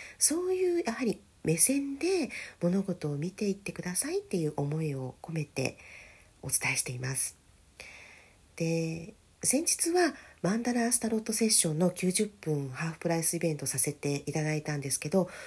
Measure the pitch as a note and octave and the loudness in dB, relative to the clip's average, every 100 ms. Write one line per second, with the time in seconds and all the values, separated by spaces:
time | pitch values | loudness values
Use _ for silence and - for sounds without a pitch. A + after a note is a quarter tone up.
0 | - - - D#4+ F4+ F#4 F#4 E4+ A3+ A#3 | -16 0 2 2 0 2 2 2 0 0
1 | B3 - - - E3 E3 - C#4 C#4 C#4 | 0 -2 -6 -6 -2 4 4 4 -2 -2
2 | E4+ F#4+ C4 - - - F3 F#3+ F#3+ F3 | 0 0 0 -6 -12 -4 0 0 0 -4
3 | D#3 C#3+ E3+ - G#3 F#3+ - F#3+ F3+ F3+ | -4 -2 -4 -2 -2 -2 -6 -8 -4 -2
4 | C#4+ F#4+ G4+ F#3 D3+ D3 C#3+ D#3 D#3 C3+ | -2 -4 -2 -2 0 -2 -2 -2 -2 -4
5 | B2+ - - D#3+ D3 - C3 - - - | -6 -10 -8 -6 -4 -2 -4 -4 -14 -20
6 | - - - - C3+ - C3 C3 - B2 | -20 -20 -20 -14 0 0 2 0 -2 -4
7 | C3 C3 - - - - - - - - | -4 -2 -2 -4 -18 -20 -20 -20 -20 -18
8 | - - - - - - E3 E3 E3 E3 | -20 -20 -20 -20 -20 -4 0 0 0 -4
9 | E3 - - - - C4 E4+ - E4 F4 | -10 -16 -20 -4 2 2 2 0 2 4
10 | E4+ - - - F3 A3 A#3+ A#3+ A#3 A#3+ | 2 0 -12 -4 0 0 0 2 2 2
11 | A3 A3+ A3 A3 A3 - E3+ D3+ F3+ F3+ | 2 0 0 2 4 4 4 4 2 2
12 | F#3 F3+ G#3 - D#3+ D3 C#3 B2+ E3 D#3+ | 0 2 0 -2 -2 -2 -2 -4 -6 -4
13 | E3+ E3 D#3+ E3+ E3+ D3 - C3+ - D3 | 0 2 2 0 0 0 -2 2 0 0
14 | C#3+ C#3+ C#3 D#3+ D3+ D#3 D3+ D3 C3+ - | -2 -2 -2 -2 0 0 -2 -4 -2 -2
15 | D3+ F#3+ F3+ - | 2 2 2 -2